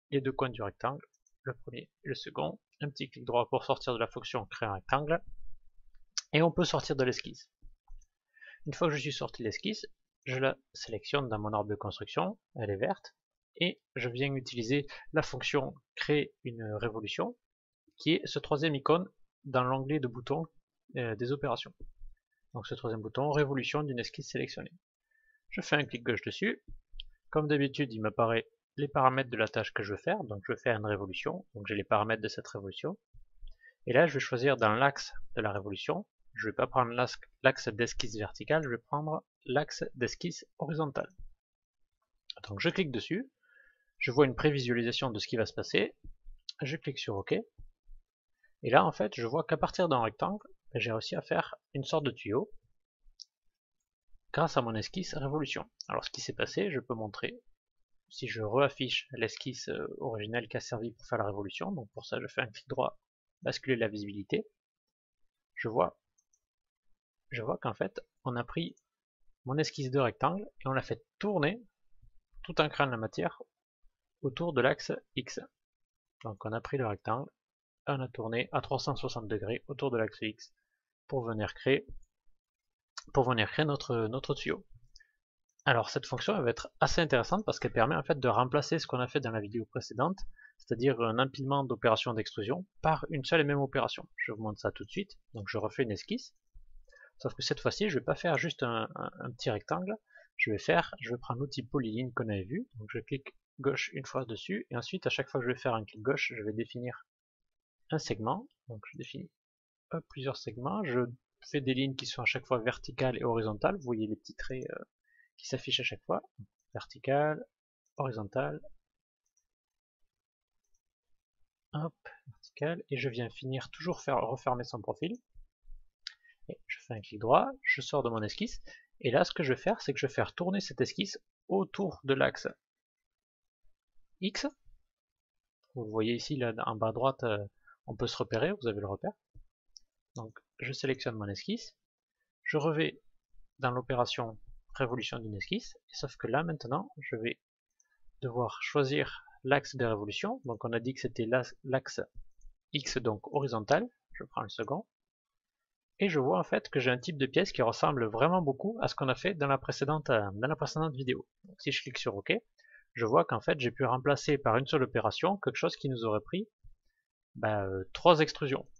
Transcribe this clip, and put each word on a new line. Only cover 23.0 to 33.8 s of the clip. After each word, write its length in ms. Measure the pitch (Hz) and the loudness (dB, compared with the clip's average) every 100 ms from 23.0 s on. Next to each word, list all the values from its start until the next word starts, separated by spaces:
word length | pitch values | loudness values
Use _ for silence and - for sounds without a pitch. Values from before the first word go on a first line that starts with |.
bouton, « 280 | 107 123 143 | -4 -2 2
Révolution » 540 | 147 143 135 123 147 | 2 2 0 0 0
d'une 160 | 147 123 | -2 -2
esquisse 300 | 113 - - | -6 -8 -6
sélectionnée. 420 | - 131 - - 170 _ _ _ _ _ _ - | -4 -4 -6 -12 -16 _ _ _ _ _ _ -10
Je 100 | - | -8
fais 160 | - 151 | 0 2
un 80 | |
clic 180 | 131 120 | 2 -2
gauche 200 | 120 110 | -2 -2
dessus. 380 | - - 208 247 - - - - - - _ | -2 -2 -2 -2 -8 -16 -12 -12 -12 -16 _
Comme 160 | 156 151 | 0 4
d'habitude, 460 | 147 139 139 139 | 4 2 0 -2
il 80 | 110 | 0
m'apparaît 480 | 107 - 117 113 - _ _ | 0 4 4 4 0 _ _
les 140 | - 143 | -4 0
paramètres 420 | 147 131 131 127 | 6 6 6 2
de 60 | 120 | 2
la 100 | 110 | 2
tâche 260 | - 104 | 2 -2
que 120 | - | -2
je 80 | 101 | -2
veux 80 | 101 | -2
faire, 240 | - 208 | 0 0
donc 180 | 131 104 | -2 -6
je 80 | 95 | -4
vais 40 | 117 | -2
faire 180 | - 113 | 0 2
une 100 | 104 | 2
révolution, 600 | 101 98 92 - 180 - | 0 -2 -4 -4 -6 -8
donc 140 | 113 101 | -12 -6
j'ai 80 | 104 | -4
les 80 | |
paramètres 360 | 98 107 107 113 | 2 4 4 0
de 60 | - | -2
cette 220 | - - | -6 -10
révolution. 500 | - 98 - 151 196 _ - - - - - - _ | -10 -10 -6 -6 -6 _ -20 -20 -14 -12 -12 -20 _